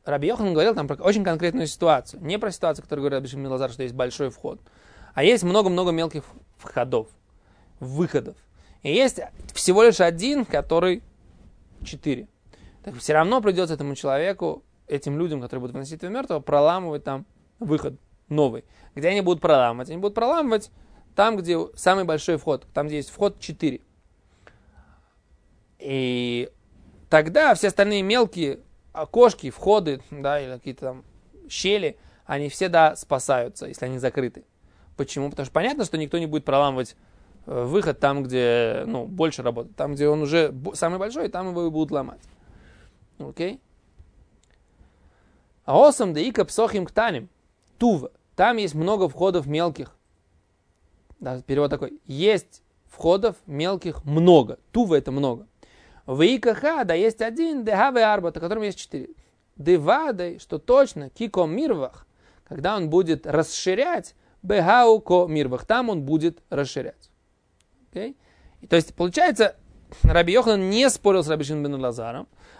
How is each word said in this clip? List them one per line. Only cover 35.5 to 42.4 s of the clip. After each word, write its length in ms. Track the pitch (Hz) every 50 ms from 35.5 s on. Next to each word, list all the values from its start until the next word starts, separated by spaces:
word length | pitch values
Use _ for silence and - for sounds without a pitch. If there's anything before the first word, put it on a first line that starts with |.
| -
понятно, 320 | 156 180 247 302 302 214
что 120 | 160 - 160
никто 200 | 156 139 - 170
не 80 | 165
будет 200 | 156 151 156 147
проламывать, 500 | - 135 139 143 139 131 127 123 - - _ _ _ _ _ - _ - - -
э, 180 | - - 120 123
выход 360 | 123 156 208 190 151 139 -
там, 240 | - 139 139 143 135
где, 600 | 127 127 127 123 120 120 120 117 113 113 - - 226
ну, 180 | 226 127 120
больше 380 | - 190 175 160 160 147 - 123
работает. 320 | 123 117 117 120 - -
Там, 180 | - 147 143 143
где 140 | 139 147 147
он 140 | 151 156
уже 300 | 151 139 156 170 160 147
бо-, 240 | - 127 135 190 196
самый 220 | - 180 165 175 185
большой, 320 | 196 220 240 311 - -
там 200 | 208 180 190 190
его 180 | 175 170 170 165
и 20 |
будут 220 | 156 156 160 143
ломать. 300 | 160 143 135 156 - - - - - _